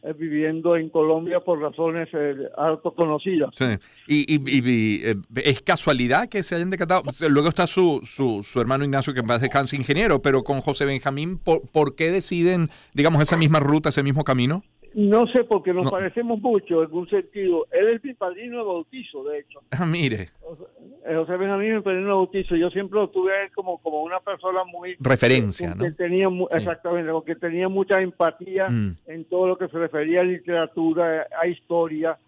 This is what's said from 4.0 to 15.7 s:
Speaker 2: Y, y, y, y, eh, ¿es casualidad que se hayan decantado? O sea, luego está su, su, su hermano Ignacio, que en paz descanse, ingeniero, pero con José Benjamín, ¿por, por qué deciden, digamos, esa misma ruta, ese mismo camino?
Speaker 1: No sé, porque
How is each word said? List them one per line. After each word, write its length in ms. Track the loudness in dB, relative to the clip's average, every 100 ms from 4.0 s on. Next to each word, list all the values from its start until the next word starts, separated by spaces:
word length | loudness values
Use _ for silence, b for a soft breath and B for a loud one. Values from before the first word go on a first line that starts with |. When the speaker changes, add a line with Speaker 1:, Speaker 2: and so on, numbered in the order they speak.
| b
Speaker 2:
Y, 300 | 0 2 0
y, 200 | 2 0
y, 140 | 2
y, 300 | 2 2 0
eh, 100 | -2 -4 -4
¿es 260 | -4 0 0
casualidad 680 | 0 0 2 0 2 2 0
que 160 | -6
se 100 | -4
hayan 160 | -4 -4
decantado? 320 | -4 0 0 0
O 40 |
sea, 160 | -2 2
luego 200 | 4 4
está 180 | 2 0
su, 360 | 4 4 2
su, 400 | -4 -2 0 0
su 160 | -2 -2
hermano 240 | 0 0
Ignacio, 280 | 0 0 0
que 80 | -2
en 60 | 0
paz 140 | 0
descanse, 340 | 2 2 0
ingeniero, 480 | -4 0 2 2 2
pero 220 | 4 2
con 160 | 2 -2
José 240 | -2 0
Benjamín, 540 | 0 0 -4 -4 -6 -4
¿por, 240 | 0 0 2
por 240 | 2 2 2
qué 160 | 0
deciden, 560 | 0 -2 2 2 2 0 B B
digamos, 260 | 2 4 4
esa 160 | 4 4
misma 220 | 4 4
ruta, 300 | 4 2 2
ese 160 | 0
mismo 180 | 0 0
camino? 400 | 0 2 2 -2 -6 _ -10
Speaker 1:
No 320 | 0 4 4 4
sé, 180 | 2
porque 300 | 2 0 0